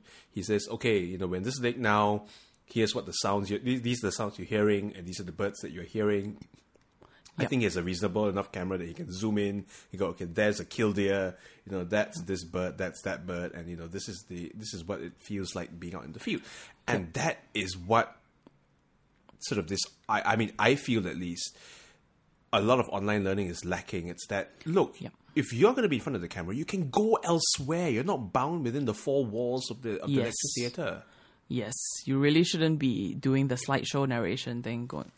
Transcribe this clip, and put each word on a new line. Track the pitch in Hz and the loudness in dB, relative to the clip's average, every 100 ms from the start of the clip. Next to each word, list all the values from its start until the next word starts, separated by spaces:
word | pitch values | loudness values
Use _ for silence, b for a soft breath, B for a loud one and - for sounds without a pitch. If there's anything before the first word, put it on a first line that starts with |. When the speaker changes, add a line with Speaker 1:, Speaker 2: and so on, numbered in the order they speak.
| B B B | B B B
Speaker 1:
he | - | -6
says, | 92 104 - | 0 0 0
"Okay, | 113 120 104 | -2 2 2
you | 87 92 | 2 -2
know, | 92 | -2
when | 90 | -2
this | 101 135 | -2 -2
lake | 120 123 | -2 0
now, | 113 104 104 104 B B B B - | 4 4 4 2 B B B B -6
here's | 117 107 123 | 0 2 0
what | - | -4
the | |
sounds | - 107 101 98 | -2 2 2 0
you, | 101 | -2
these, | 127 127 | 0 0
these | 120 120 | 0 0
are | 104 | 0
the | |
sounds | - 107 - | 0 -4 -6
you're | 90 | -2
hearing, | 107 104 104 104 98 | 4 4 4 0 -6
and | 87 | -10
these | 92 | -8
are | |
the | 90 | -8
birds | 82 101 101 | -4 -4 -4
that | 92 | -8
you're | 80 | -10
hearing." | - 110 104 101 101 107 - - _ _ _ _ b b - - | -6 0 2 2 0 -8 -16 -20 _ _ _ _ b b -14 -4
I | |
Speaker 2:
Yep. | 131 | 0
Speaker 1:
think | 131 | 2
he | |
has | 110 90 | 2 2
a | |
reasonable | 87 90 98 95 104 | 0 0 0 2 2
enough | 98 98 | 0 -2
camera | 95 90 95 | -4 -2 -4
that | 85 | -4
he | |
can | 82 85 | -8 -10
zoom | 92 110 104 | -4 0 2
in. | 101 101 95 B B | 0 -2 -6 B B
He | 95 | -4
go, | 95 | -2
"Okay, | 87 90 | -2 -4
there's | 85 107 104 | 2 2 2
a | 87 | -4
killdeer. | - 110 101 98 98 92 90 B B - | 0 2 4 2 2 0 -4 B B -8
You | |
know, | 95 90 | -6 0
that's | 104 104 85 | 0 0 -4
this | 85 92 | -4 -4
bird, | 82 90 90 - | -4 -4 -4 -4
that's | 92 - | -6 -6
that | - 90 87 | -6 -6 -4
bird, | 87 90 | -6 -6
and, | - 85 | -8 -10
you | 85 | -10
know, | 85 | -10
this | 95 101 | -8 -8
is | 90 - | -10 -12
the, | 87 85 - | -10 -10 -10
this | 110 | -10
is | 98 | -8
what | 82 98 | -6 -6
it | 85 - | -8 -12
feels | - 101 92 95 | -8 -6 -4 -6
like | 85 85 | -8 -10
being | 87 87 | -10 -10
out | |
in | 64 | -10
the | 80 | -10
field." | - - B B B B - | -4 -4 B B B B -2
And | 120 85 | -2 -2
Speaker 2:
Yep. | |
Speaker 1:
that | 104 156 - - | -2 -2 -2 -4
is | 107 92 92 | -4 -2 -4
what | 87 113 - - _ _ _ _ _ _ _ _ _ _ _ - | 4 4 4 -2 _ _ _ _ _ _ _ _ _ _ _ -14
sort | - 104 | -4 -2
of | 80 | 0
this, | 95 - - - | -2 -4 -8 0
I, | 107 - | 2 4
I | 110 | 2
mean, | 110 - | 2 4
I | 107 139 | 4 4
feel | - 113 90 | 2 0 0
at | 73 | -4
least | 90 85 - B B B B B _ _ _ _ _ | -6 -4 -6 B B B B B _ _ _ _ _
a | 110 | 2
lot | 104 127 | 4 4
of | - | 2
online | 98 101 104 | -2 0 0
learning | 95 98 95 | 2 0 -2
is | 87 | -4
lacking. | 87 90 - 95 87 | -4 -4 -4 -6 -6
It's | 85 - | -8 -4
that, | 101 90 - - | -4 -4 -8 0
look, | 180 147 - | 2 2 0
Speaker 2:
Yep. | - - _ - | -14 -14 _ -2
Speaker 1:
if | - | 0
you're | 117 196 | 6 6
gonna | 254 220 | 6 2
be | 135 | 2
in | |
front | - 120 | -2 -4
of | |
the | 85 | -4
camera, | - 85 | -6 -4
you | 113 156 | -4 -4
can | 196 147 | -2 0
go | 196 214 196 | 2 4 4
elsewhere. | - 170 - - 135 165 175 | 4 2 4 0 0 0 2
You're | 113 | 2
not | 151 165 104 | 0 -2 0
bound | 127 135 170 123 | 0 0 0 0
within | 127 135 | 0 0
the | |
four | 107 - 139 127 | -2 0 2 2
walls | 107 123 127 127 | 0 -2 -2 -4
of | - | -6
the, | 117 101 | -4 -4
of | 113 | 0
the | 139 | 2
Speaker 2:
Yes. | 117 | 2
Speaker 1:
lecture | 110 147 123 | 0 -2 -2
theatre. | 120 147 139 87 b b b b - | -4 -4 -4 -6 b b b b -6
Speaker 2:
Yes, | 127 107 120 - - - | -4 -4 -4 -4 -4 0
you | 135 | 4
really | 143 156 | 6 6
shouldn't | 170 170 160 156 | 6 4 2 4
be | 135 120 95 - | 2 2 -2 0
doing | 135 135 135 | 2 4 4
the | 123 | 0
slideshow | - 139 - 143 139 | 0 0 0 0 0
narration | 120 98 127 - 120 | 0 0 -2 -4 -6
thing | 120 117 120 | -4 -6 -6
going, | 73 - | -8 -10